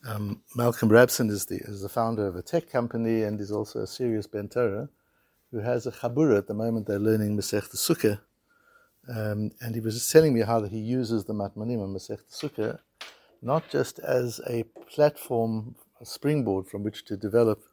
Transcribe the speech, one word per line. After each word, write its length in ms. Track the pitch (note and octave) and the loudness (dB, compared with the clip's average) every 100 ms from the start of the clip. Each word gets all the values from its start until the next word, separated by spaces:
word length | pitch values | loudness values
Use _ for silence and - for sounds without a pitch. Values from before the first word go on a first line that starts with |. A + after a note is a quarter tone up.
| B2+ | -8
Um, 360 | G#2 G#2 - _ B2 | -6 -6 -8 _ 0
Malcolm 340 | A#2+ A#2 A2 | 0 2 8
Rabson 400 | A2+ B2 - A2+ | 8 8 6 0
is 160 | G2+ - | 0 -4
the, 100 | F#2 | -8
is 260 | - G2+ | -8 -10
the 80 | G2 | -6
founder 380 | - A2+ A2 G2+ | -2 -2 0 -2
of 80 | F2+ | -4
a 60 | |
tech 280 | - E3+ D#3+ | -4 -4 -2
company 540 | B2+ A#2 A#2 A2+ A2+ | -2 -2 -2 0 0
and 160 | G#2+ G#2+ | 0 -4
is 120 | G2+ | -4
also 280 | G#2 G#2 A2 | -6 -4 -6
a 80 | G2+ | -8
serious 400 | - B2 A2 G2+ | -4 -2 -2 -4
Ben 220 | G#2+ G#2 | -8 -6
Torah, 400 | B2 A#2 G2+ C#3 _ _ _ _ _ _ | -2 0 -2 -8 _ _ _ _ _ _
who 80 | A#2 | -6
has 280 | A2 B2 B2 | -2 -2 -4
a 40 | |
chabura. 460 | - A#2+ B2 D#3 G#2 | -6 -4 2 4 4
At 100 | G2 | 2
the 60 | |
moment 320 | G#2 A2+ A2+ G#2+ | -4 -2 -2 -2
they're 140 | G2+ | 0
learning 380 | G#2+ A2 G#2 G#2 | 2 4 2 0
Masechta 380 | - G#2 - - | 0 -2 -4 -6
Sukkah. 440 | - E3 A2 G#2 _ _ _ _ _ _ _ _ - | -2 2 2 0 _ _ _ _ _ _ _ _ -10
Um, 440 | A#2 G#2+ G#2+ G#2+ - | -6 -4 -2 -4 -6
and 120 | A#2+ | -8
he 80 | A2+ | -6
was 120 | A2 | -6
just 180 | A2+ - | -4 6
telling 220 | D#3 D#3+ | 8 8
me 80 | A#2 | 4
how 180 | G#2+ A#2 | 4 2
that 120 | G#2 | 0
he 80 | A2 | -6
uses 440 | G#2+ B2+ A2 A2+ | -2 -2 0 -2
the 100 | G2 | -2
Matmanim 480 | G#2+ G2 G#2 A2+ A#2+ | -4 -4 -6 -6 -4
and 120 | G2 F#2+ | -4 -8
Masechta 360 | - A2 _ | -10 -12 _
Sukkah 480 | - D3+ - A2 - _ _ - - _ _ | -10 -10 -4 -6 -6 _ _ -20 -20 _ _
not 280 | A#2+ D#3 - | -2 -2 0
just 300 | C#3+ C3 - | -4 -4 -6
as 420 | - C3 B2 - - | -2 0 0 -6 -6
a 140 | A#2 - - - | -4 -6 -12 -12
platform, 840 | - D3 - - A#2+ A2+ A2 A2+ - _ _ | 2 2 2 -4 0 0 -2 -6 -16 _ _
a 40 | A#2 | -16
springboard 640 | - C#3+ D3+ A2 F#2+ F#2 | -4 0 0 0 -2 -4
from 160 | G2+ | -6
which 220 | G#2 - - | -6 -8 -10
to 100 | G2+ | -8
develop 480 | G#2 A2+ A2+ G#2 - | 0 4 4 2 -6